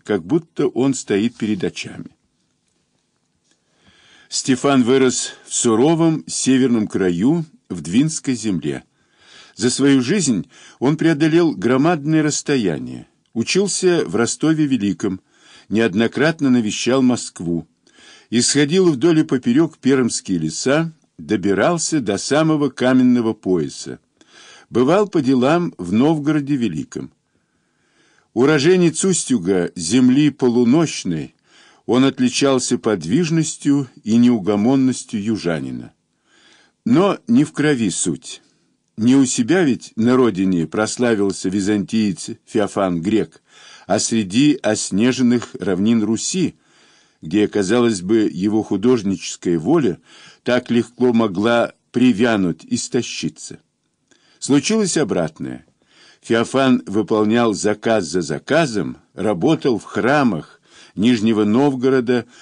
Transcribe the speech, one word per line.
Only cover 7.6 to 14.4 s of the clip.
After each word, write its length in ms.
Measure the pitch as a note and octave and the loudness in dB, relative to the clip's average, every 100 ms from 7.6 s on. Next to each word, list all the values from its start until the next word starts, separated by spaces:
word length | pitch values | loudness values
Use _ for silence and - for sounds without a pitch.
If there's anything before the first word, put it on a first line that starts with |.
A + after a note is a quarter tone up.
| - | -14
в 100 | F2+ | -12
Двинской 540 | D2+ G#2 D#3 - - | -4 0 0 -2 -6
земле. 500 | A#2+ G#2+ F2 D2+ C2 - _ _ _ _ - - | -6 -4 -4 -4 -8 -12 _ _ _ _ -20 -20
За 160 | - A#2+ | -4 -2
свою 320 | B2 C3 C3+ | 0 2 2
жизнь 460 | B2 G3+ D3 G2+ - - - - | 2 0 0 -2 -4 -14 -20 -4
он 180 | B2 D#3 | -2 2
преодолел 540 | D#3+ D3 D#3+ E3 E3 | 0 2 2 2 2
громадные 680 | G2+ A#2+ C3 D#3 E3+ C#3+ D#3 | 0 0 2 2 0 0 0
расстояния, 880 | D3+ - - C#3 F#2+ D2 B1 B1 - _ _ | 0 -2 -2 -2 -2 -4 -8 -14 -18 _ _
учился 720 | A2+ A2+ F3+ G3+ - F#3 E3+ | -6 -2 0 0 0 0 0
в 100 | - | 0
Ростове-Великом, 1040 | G2 A#2 - | -2 -2 -2